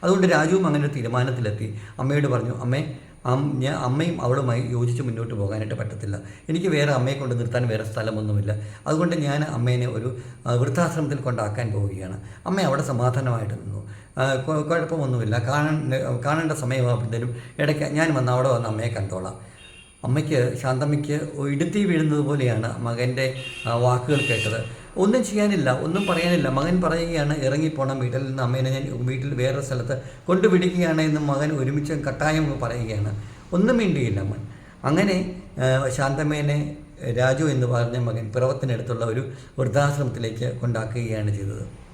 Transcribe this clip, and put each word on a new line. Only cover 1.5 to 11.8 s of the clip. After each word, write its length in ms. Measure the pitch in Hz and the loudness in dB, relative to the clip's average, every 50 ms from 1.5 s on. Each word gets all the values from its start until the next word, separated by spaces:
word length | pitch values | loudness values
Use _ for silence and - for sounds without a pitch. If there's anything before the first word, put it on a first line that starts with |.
| 101 107 110 104 104 - - - - - | -2 -2 -4 -6 -6 -10 -12 -14 -8 -4
അമ്മയോട് 280 | - 131 143 147 143 | -2 2 2 2 2
പറഞ്ഞു, 280 | 139 123 120 107 120 - - | 4 2 2 0 -2 -4 -4
"അമ്മേ, 340 | - 120 127 143 160 156 131 - - - - - - | -2 0 0 0 -2 -4 -8 -12 -14 -20 -20 -8 0
അം-, 340 | 127 127 135 143 143 131 127 | 0 2 2 2 0 0 0
ഞാൻ, 140 | 127 135 151 | 0 0 -2
അമ്മയും 480 | - - 123 127 143 160 175 165 - - | 0 0 0 2 2 2 0 0 0 2
അവളുമായി 400 | 120 127 135 139 123 117 120 120 120 | 2 2 2 2 2 2 0 0 0
യോജിച്ച് 320 | 123 120 120 120 120 120 139 | 0 0 2 2 0 0 -2
മുന്നോട്ട് 320 | 123 117 110 117 117 127 | -2 -4 -4 -4 -6 -4
പോകാനായിട്ട് 400 | 104 101 98 107 107 110 107 - | -2 -2 -2 0 -2 -2 -4 -4
പറ്റത്തില്ല. 440 | - 113 110 - 98 - 104 101 - - - - - - - | -4 -4 -4 -6 -6 -6 -6 -6 -6 -8 -12 -18 -18 -6 -2
എനിക്ക് 180 | 156 170 175 | -2 0 2
വേറെ 260 | 190 160 147 143 147 139 | 2 2 4 4 4 4
അമ്മയെ 220 | 127 123 131 139 | 2 2 0 0
കൊണ്ട് 240 | 139 139 127 123 117 | -2 -2 -2 -2 -2
നിർത്താൻ 300 | 120 117 - 123 123 120 | -2 0 0 0 0 2
വേറെ 160 | 110 110 110 | 0 0 -2
സ്ഥലമൊന്നുമില്ല. 720 | - - - 110 110 107 107 107 107 104 101 98 104 104 104 - - - - - | -4 -4 -4 -2 -2 -2 -2 -2 0 0 0 2 0 -2 -2 -4 -8 -12 -10 -2
അതുകൊണ്ട് 300 | 143 151 156 170 170 175 | 0 2 2 2 2 2
ഞാൻ 260 | 160 147 143 139 143 147 | 0 0 0 0 0 0
അമ്മേനെ 440 | - - 120 120 120 123 123 123 | -2 -2 -2 0 2 2 2 0
ഒരു, 300 | 120 113 110 110 127 123 - - - - - - | -2 -2 -4 -4 -4 -6 -6 -12 -14 -16 -12 -4
ആ, 80 | - 120 | 0 2
വൃദ്ധാശ്രമത്തിൽ 640 | 120 123 113 - 175 175 165 - 160 156 131 147 | 2 2 2 2 0 0 0 0 -2 -2 -2 -2
കൊണ്ടാക്കാൻ 560 | 135 123 131 120 117 107 104 104 123 120 113 104 | -2 -2 -2 -2 -2 -2 -2 -2 -2 -2 -2 0
പോവുകയാണ്." 480 | 104 | 0